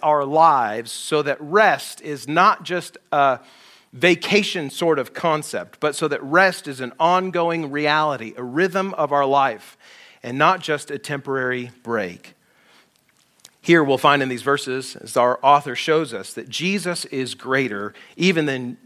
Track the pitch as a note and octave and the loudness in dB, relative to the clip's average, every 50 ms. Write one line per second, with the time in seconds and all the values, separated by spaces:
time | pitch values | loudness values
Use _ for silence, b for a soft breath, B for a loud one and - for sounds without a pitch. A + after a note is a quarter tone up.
0 | - D#3 D3+ D3 C#3 C3+ D3 D#3 D#3+ E3 D3 C3 A#2+ G#2 G#2+ A#2 A#2 A2+ - - | 0 2 2 2 2 2 4 6 6 6 6 4 2 0 -2 -6 -8 -10 -12 -12
1 | - - D#3 D3+ C#3+ D3 C#3 - D3+ D3 F3 G#3 A3 F#3+ D3+ B2 - - - - | -8 -2 -2 -2 0 -2 -4 -6 -4 0 4 4 6 6 4 2 -2 -10 -16 -14
2 | - D3+ D3 C3 A2+ C3 D3+ E3+ F#3 G#3+ F#3 - E3+ C#3+ F3+ F3 - - - - | -12 -12 -10 -10 -6 -2 2 4 6 4 4 2 -2 -6 -6 -6 -6 -8 -16 -18
3 | _ - D3+ D3 C#3 C3+ B2+ A#2 b b b b b b b b b b b B2+ | _ -2 0 2 4 4 2 0 b b b b b b b b b b b 2
4 | B2+ F3 F3 E3+ - - G3 G#3 G3+ - - F3+ D3 C3+ - - F3 E3 D#3 C#3 | 4 4 4 2 0 0 2 2 2 0 -4 -6 -6 -6 -6 -2 0 0 2 0
5 | B2 - - - - E3+ D#3 D3+ D3 - - G2+ F2 - _ - - D3+ C#3+ - | -2 -6 -6 -4 -2 0 0 0 -2 -6 -8 -8 -8 -10 _ -4 -4 -2 -2 -2
6 | E3 D3+ C#3+ - C#3 C3+ D3+ F3+ F#3+ F#3 F3+ - - D3 C3+ B2+ C3 A#2+ - - | -4 -4 -4 -4 -4 2 4 4 4 4 2 -2 -8 -12 -10 -8 -10 -10 -4 0
7 | D#3+ E3+ F3+ F#3 F#3 F#3 E3 F3 E3+ E3+ E3 E3 D#3 C#3 C#3 D3 D3 D3 D3+ D#3 | 2 2 2 2 0 0 -2 0 0 0 0 -2 -4 -4 -4 -2 0 2 2 2
8 | D#3 D3+ C#3 A#2 A2+ A2 - B2 B2 B2 B2+ D#3 F#3 F#3+ E3+ G3 F#3+ G3 F3+ - | 2 0 -2 -4 -6 -10 -12 -10 -10 -6 -2 0 0 0 0 -2 -4 -4 -2 -2
9 | D3+ C#3 C#3+ C#3+ C#3 C3+ C#3 C#3 C3+ C3 A2 G#2 - - - _ B B B B | -2 0 2 2 2 4 4 2 2 2 0 -4 -12 -20 -20 _ B B B B
10 | B B B B B A#2+ B2 C#3 D3+ F3 F#3+ F3+ - - D3+ C#3+ - - D3 C3+ | B B B B B -6 -2 2 4 4 2 2 -2 -4 -4 -4 -6 -8 -12 -10
11 | - - D3 C#3 C3 C#3+ C3+ C3+ B2+ B2+ B2+ B2+ B2 A#2+ - _ - A#2 A#2 A2 | -8 -8 -10 -8 -6 -6 -4 -2 -2 -2 -4 -4 -8 -10 -14 _ -10 -6 -4 -4
12 | G2 F2+ F2 E2 - - - _ b b b b b b b b b b b b | -4 -6 -8 -14 -20 -20 -20 _ b b b b b b b b b b b b
13 | _ _ _ _ _ _ _ _ - - _ _ - - E3+ E3+ D3+ C#3 C3+ B2 | _ _ _ _ _ _ _ _ -20 -20 _ _ 2 4 4 4 6 4 2 2
14 | - D3 C#3+ C#3+ C3+ C3 B2+ A#2 G#2+ C3+ C#3+ C#3+ - C3+ B2+ C3+ C3 - - - | 4 4 4 4 2 -2 -4 -4 -2 -2 -2 -2 -2 -6 -8 -8 -8 -10 -14 -16
15 | - A#2 - B2+ A#2+ B2 B2+ - - C#3 C#3+ D3 C#3+ D3 A#2+ - - D#3+ D#3 D#3+ | -12 -4 0 2 2 2 2 2 2 4 4 4 2 -2 -8 -6 -2 0 0 0
16 | D#3+ B2 A#2 G2 F#2+ - - A#2 - B2+ A2+ - D3+ F#3 G3 G3+ D#3+ F3 F3 E3+ | 0 -2 -8 -12 -12 -12 -14 -14 -12 -10 -8 -6 -4 -2 -2 -2 -4 -4 -6 -6
17 | - - - C3+ C3 A#2+ - - - B2+ C3 C3+ C3+ A#2+ G#2 G2+ G2+ G#2 - B | -8 -8 -6 -6 -6 -6 -8 -10 -6 -2 0 0 0 -2 -4 -6 -8 -10 -12 B
18 | B B B B E3 F#3 F3+ E3 D3+ D3 C3+ B2+ B2 A#2+ - - - | B B B B 0 2 2 2 0 0 -2 -4 -6 -8 -10 -12 -6